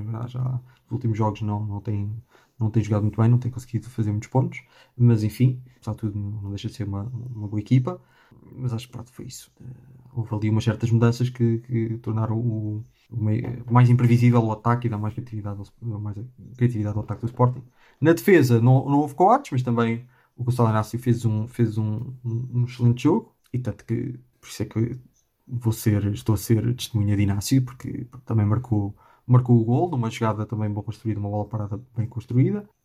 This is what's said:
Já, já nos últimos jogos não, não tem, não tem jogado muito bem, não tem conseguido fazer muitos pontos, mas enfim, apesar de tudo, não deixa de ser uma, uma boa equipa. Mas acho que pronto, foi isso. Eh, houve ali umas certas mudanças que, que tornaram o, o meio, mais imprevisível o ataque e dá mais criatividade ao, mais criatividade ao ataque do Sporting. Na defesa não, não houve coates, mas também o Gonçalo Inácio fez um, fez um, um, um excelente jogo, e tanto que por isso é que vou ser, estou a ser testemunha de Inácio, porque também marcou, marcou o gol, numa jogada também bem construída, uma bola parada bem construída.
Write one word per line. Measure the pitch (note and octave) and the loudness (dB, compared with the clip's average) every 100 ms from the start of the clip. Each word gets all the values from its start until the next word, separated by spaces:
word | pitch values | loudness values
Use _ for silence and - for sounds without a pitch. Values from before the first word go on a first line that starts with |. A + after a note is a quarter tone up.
| G#2+ | -6
Já, | A2+ A#2 | -8 -8
já | B2+ | -6
nos | B2+ B2+ - _ _ | -6 -6 -10 _ _
últimos | A#2+ A#2 G#2+ | -4 -2 0
jogos | A2 G#2 | 0 0
não, | G#2+ G#2 G#2+ | -4 -4 -4
não | G2+ | -8
tem, | A2 G#2 G2+ A2+ - _ _ - | -6 -4 -6 -8 -14 _ _ -4
não | A2 | -2
tem | A2+ | 0
jogado | G2+ G#2 | 2 0
muito | G#2 A2 | 0 2
bem, | A2+ | 4
não | A#2+ | 4
tem | B2 | 0
conseguido | - - A2 - | -8 -8 -8 -6
fazer | - G#2+ | -4 -2
muitos | G#2 - | -4 -2
pontos, | C3 E3+ - - _ _ - | 0 0 -4 -18 _ _ 2
mas | A#2+ A2 | 4 6
enfim, | G#2+ - B2+ B2+ - _ | 2 2 2 0 -8 _
apesar | - | -10
de | G#2+ | -6
tudo, | A2 G#2 | -6 -6
não | G2+ G#2 G2 | -8 -8 -8
deixa | G2+ G#2 | -8 -8
de | - | -8
ser | G2+ | -6
uma, | G2 G#2 B2 B2 A2+ | -6 -8 -10 -12 -10
uma | G#2 | -6
boa | G#2 | -6
equipa. | - B2+ B2+ F3+ _ _ _ _ - - | 2 2 2 -6 _ _ _ _ -20 -10
Mas | B2+ | -8
acho | A2+ - | -6 -10
que | |
pronto, | A2 - | -16 -16
foi | - B2+ | -16 -18
isso. | - - _ | -18 -20 _
Eh, | B2+ C3 - - - | -20 -20 -20 -20 -12
houve | B2 G#2+ G#2+ | -10 -6 -2
ali | G#2+ | 0
umas | G#2+ | 2
certas | A2+ G#2 A#2 | 2 0 2
mudanças | A2+ A#2+ A#2+ B2 | 4 4 2 -2
que, | - A#2 A2+ | 0 0 0
que | - A#2 A2+ A2 | -2 -4 -2 -4
tornaram | A2+ A2 A2 A2+ | -4 -2 -2 -2
o, | A#2+ A2 G#2+ G#2+ A#2+ _ _ | -2 -2 -4 -8 -10 _ _
o | A#2 | -4
meio, | G#2+ A2 - B2 - | -2 0 -4 -8 2
mais | A#2+ A#2+ | 6 6
imprevisível | B2 A#2+ A#2+ B2 A#2+ | 6 6 6 6 4
o | A2 | 2
ataque | G#2+ A#2 A#2+ A#2 | 0 0 0 -2
e | |
dá | G#2 | -4
mais | G#2+ | -4
criatividade | - - G#2+ G2+ G2+ G2+ _ | -6 -10 -10 -8 -10 -14 _
ao, | A#2+ G#2 | -10 -8
mais | G#2 G2+ B2+ - F#2 A#2+ | -8 -10 -12 -16 -18 -2
criatividade | A#2+ A2+ G#2 G#2+ | 0 0 -4 -4
ao | |
ataque | - G2+ | -6 -6
do | A2+ | -6
Sporting. | - B2 B2 - _ _ _ | 2 2 2 -10 _ _ _
Na | D#3 | 2
defesa | E3+ - F3 B2 A#2 | 4 6 6 6 6
não, | B2 C3 C3 | 6 4 4
não | C#3+ | 0
houve | D3 B2+ | 0 2
coates, | F#3 C4+ - | 4 4 0
mas | C3 | -4
também | B2 A#2 A2+ A#2 - _ _ - | -2 0 0 -2 -8 _ _ -6
o | |
Gonçalo | B2 A#2+ A2+ | -4 2 2
Inácio | G#2+ G#2+ A#2 | 2 -2 -2
fez | B2 A2 A2+ | 0 0 0
um, | G#2+ A2 | -2 -4
fez | - A2+ G#2+ | -2 -2 0
um, | G#2+ G#2+ C3 - | -4 -4 -8 -10
um, | A#2 A#2 B2+ | -6 -6 -4
um | B2 A#2+ | -2 -4
excelente | - A#2+ A#2+ | 0 2 2
jogo, | D3 A3 - _ _ | 2 0 -2 _ _
e | B2 | -8
tanto | A2+ - - | -6 -8 -6
que | A#2 B2 B2+ _ _ | -6 -6 -10 _ _
por | - | -14
isso | - | -10
é | G#2 | -6
que | G#2+ A#2+ B2+ - _ _ _ - | -2 -2 -4 -16 _ _ _ -12
vou | A#2+ A#2 | -4 -2
ser, | - A2 G#2 G2+ | 0 2 2 0
estou | G#2 - G2+ | -2 0 0
a | |
ser | - A2+ A#2 B2 | 2 0 0 -4
testemunha | - A2 G2+ G2+ | -4 -2 0 2
de | |
Inácio, | G2+ G2 - C3+ | 2 0 0 0
porque | B2+ - B2 - B2 - - | 0 -6 -10 -10 -12 -14 -2
também | A2 G2+ | 0 2
marcou, | A2+ - G#2 G2+ - _ _ - | 0 0 -2 -2 -8 _ _ 4
marcou | B2 B2 A#2+ | 4 6 4
o | A2 | 4
gol, | C3 F3 | 0 0
numa | C#3 A2+ | -2 -4
jogada | - A2+ G#2 G#2+ | -2 -2 -2 -4
também | G#2+ G#2+ | -4 -4
bem | G#2 | -4
construída, | A2 - A2 G2+ | -8 -6 -6 -4
uma | G2+ | -4
bola | G#2 G2+ | -4 -4
parada | A2 G2+ B2 - - | -6 -6 -10 -8 -6
bem | - | -6
construída. | A2+ - B2 E3+ G#3 G#3 _ | -8 0 2 2 0 -6 _